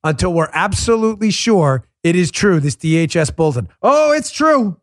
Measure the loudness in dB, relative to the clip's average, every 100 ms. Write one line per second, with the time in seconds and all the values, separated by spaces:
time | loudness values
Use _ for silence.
0 | -4 -2 -2 0 -2 -2 -2 -2 0 0
1 | 0 -2 -2 -2 0 2 2 0 -4 _
2 | 0 0 0 0 2 2 0 -4 -2 0
3 | 0 0 -2 0 -2 -2 -8 _ 0 2
4 | 2 0 -2 0 2 2 0 -6